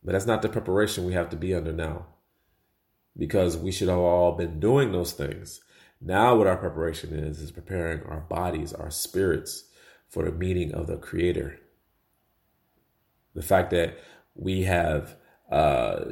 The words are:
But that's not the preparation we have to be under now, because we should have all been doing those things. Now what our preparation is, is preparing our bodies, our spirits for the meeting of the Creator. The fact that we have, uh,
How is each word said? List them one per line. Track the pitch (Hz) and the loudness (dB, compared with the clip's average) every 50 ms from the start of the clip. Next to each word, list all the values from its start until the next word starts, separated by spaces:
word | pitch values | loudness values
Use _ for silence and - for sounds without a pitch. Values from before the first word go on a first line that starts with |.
| _ | _
But | 92 92 | 0 -2
that's | 95 101 | 0 2
not | 117 113 107 | 2 0 0
the | - 107 | 0 -2
preparation | - 117 - - 92 98 104 101 - - 90 | -2 -2 -2 0 2 2 2 2 0 -4 -4
we | 90 92 | -2 -2
have | 90 85 82 | -2 -2 -2
to | 85 | -6
be | 82 82 92 95 | -6 -4 -2 -2
under | 87 78 78 80 | -2 -2 -4 -4
now, | 80 82 80 78 85 90 - _ _ _ _ _ _ _ _ _ _ _ _ _ _ _ _ _ _ _ _ _ | -4 -4 -6 -6 -8 -12 -16 _ _ _ _ _ _ _ _ _ _ _ _ _ _ _ _ _ _ _ _ _
because | - 76 76 - 101 92 90 85 82 | -8 -6 0 2 2 2 4 2 -2
we | 85 92 92 | -4 -4 -4
should | - 101 90 | -2 0 2
have | 90 90 | 2 4
all | 87 87 87 87 87 87 82 | 4 4 6 6 6 4 4
been | 85 87 85 82 78 | 2 -4 -4 -4 0
doing | 76 107 127 139 139 117 95 | 2 4 4 4 4 2 0
those | 90 87 - - | -2 -2 -4 -4
things. | - 71 69 - 90 92 - - - _ _ _ - - _ _ _ | -8 -8 -8 -8 -10 -12 -16 -18 -20 _ _ _ -20 -20 _ _ _
Now | - 82 90 98 110 123 123 | -8 0 4 6 6 8 8
what | 113 104 | 8 6
our | 95 92 | 6 4
preparation | - - 87 73 73 80 82 82 - - 80 78 | 2 0 -6 -4 -2 -2 -2 -4 -6 -8 -8 -6
is, | 76 76 78 76 76 | -6 -6 -6 -8 -8
is | 76 73 | -12 -14
preparing | - - 78 - 95 92 85 82 80 78 - | -14 -16 -12 -8 -6 -4 -2 -2 -4 -4 -6
our | - 78 78 | -8 -10 -10
bodies, | 78 - 85 85 90 90 87 78 78 - - | -8 -6 -4 -4 -2 -2 -2 -4 -6 -6 -8
our | - 80 80 | -10 -10 -10
spirits | 78 - - - - 92 98 92 80 - - - - - - _ _ _ - - - _ _ _ | -8 -8 -8 -4 0 2 2 2 2 0 -2 -6 -14 -14 -16 _ _ _ -20 -20 -20 _ _ _
for | - - 85 | -6 -4 -4
the | 82 80 | -4 -2
meeting | 82 90 92 92 90 87 76 76 | -2 -2 -2 0 0 -2 -2 -4
of | 78 80 | -6 -6
the | 82 85 | -6 -6
Creator. | - - - - 85 85 90 87 80 71 69 - - _ _ _ _ _ _ _ _ _ _ _ _ _ _ _ _ _ _ _ _ _ _ _ _ _ _ _ _ _ _ _ _ _ _ _ | -8 -8 -8 -4 0 0 0 0 0 -4 -6 -8 -14 _ _ _ _ _ _ _ _ _ _ _ _ _ _ _ _ _ _ _ _ _ _ _ _ _ _ _ _ _ _ _ _ _ _ _
The | 85 82 | -10 -2
fact | - 98 92 90 - | 4 4 4 4 4
that | 92 90 85 85 - - - - - - _ _ _ | 2 2 2 0 -2 -8 -20 -20 -20 -20 _ _ _
we | - 90 95 95 95 92 | -8 -4 -2 0 0 2
have, | 95 92 87 85 82 78 73 - - - - _ _ _ _ _ _ | 2 2 2 2 2 0 -2 -2 -6 -14 -20 _ _ _ _ _ _
uh, | - 71 78 76 69 65 60 52 50 - - - | 2 4 4 4 4 4 0 0 -2 -4 -6 -6